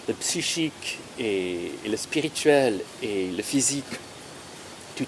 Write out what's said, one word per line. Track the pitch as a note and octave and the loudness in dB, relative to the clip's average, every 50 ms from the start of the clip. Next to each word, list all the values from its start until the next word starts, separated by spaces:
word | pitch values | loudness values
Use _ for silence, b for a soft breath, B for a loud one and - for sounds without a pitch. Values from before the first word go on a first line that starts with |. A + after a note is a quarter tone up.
| - | -4
le | A#2 G#2+ | -4 -4
psychique | - - - - E3+ D#3 - - E3+ D#3+ D3 - - - - - - - - - - | -2 -2 -2 0 0 0 0 0 2 0 0 -2 -4 -8 -8 -8 -8 -10 -10 -6 -2
et, | B2 G#2+ G2 F#2+ F2+ F2+ F2+ F2 F2 D#2 C#2+ - - | 0 2 2 2 2 0 0 -2 -4 -4 -6 -6 -4
et | G#2+ | -2
le | G#2+ | -2
spirituel | - - - - D3+ D3 D#3 - - - D3+ C#3+ C#3 C3+ A#2 G2+ F2+ - - - - | -2 -2 0 0 0 0 0 0 4 6 8 8 8 8 6 4 2 -2 -6 -8 -6
et | C3 G#2+ G2+ F#2+ F#2 | -4 0 0 0 0
le | F#2 F2 F#2+ G#2+ | 0 0 -2 0
physique, | - C#3+ C3+ B2 - C#3+ C#3+ - - - - - - - - - - - - - - - - - - - - - - - | 2 2 4 4 2 2 0 -4 -6 -10 -10 -10 -12 -16 -16 -16 -16 -16 -16 -14 -14 -14 -14 -14 -14 -14 -14 -14 -10 -6
tout | - C3 | -4 -2